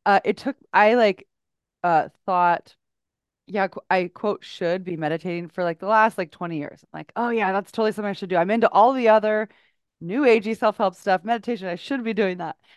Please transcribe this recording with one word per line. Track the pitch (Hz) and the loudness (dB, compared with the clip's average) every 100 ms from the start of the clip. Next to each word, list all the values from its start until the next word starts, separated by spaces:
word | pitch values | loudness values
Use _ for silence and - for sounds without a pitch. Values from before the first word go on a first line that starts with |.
| - | 0
uh, | 196 | 2
it | - - | 2 -4
took, | 269 - _ | -6 -10 _
I, | 185 214 240 | 2 4 4
like, | 214 185 - _ _ _ _ _ | 2 0 -10 _ _ _ _ _
uh, | 175 160 - - - | 0 0 0 -6 -2
thought, | 180 175 165 - _ _ _ _ _ _ _ - | 2 2 0 -4 _ _ _ _ _ _ _ -8
yeah, | 202 190 | -4 -4
qu-, | - - | -4 -2
I, | 185 175 | -2 -2
quote, | - 208 - | -4 -6 -6
"should | - - 170 185 | -10 -6 -4 -4
be | 185 160 | -6 -6
meditating" | 151 160 185 170 170 | -4 -4 -6 -8 -8
for, | - | -6
like, | 175 165 | -6 -4
the | 190 | 0
last, | 220 220 - | 2 2 0
like, | 170 | -8
twenty | - 170 160 | -10 -8 -8
years. | - - | -8 -14
I'm | _ 156 | _ -16
like, | 156 - | -12 -6
"Oh, | 240 | -4
yeah, | 226 196 | -2 -2
that's | 196 196 | -2 -4
totally | - 214 | -2 -2
something | 214 208 | -2 -6
I | |
should | 185 185 | -8 -2
do." | 180 | 0
I'm | 180 | 0
into | 226 214 | 2 2
all | 190 233 | 4 4
the | 262 220 | 4 4
other | 220 214 214 214 _ _ _ _ _ | 4 4 -2 -4 _ _ _ _ _
new | 170 240 | -6 0
agey | 269 226 208 226 | 4 4 2 -2
self-help | 220 202 196 170 | 0 0 -2 -2
stuff, | 208 185 | -2 -2
meditation, | 202 233 240 220 185 | 0 -4 -4 -6 -6
I | 160 | -8
should | - 269 | -6 -6
be | 226 | -4
doing | 208 190 180 | -2 -2 -4
that. | 165 - _ | -10 -12 _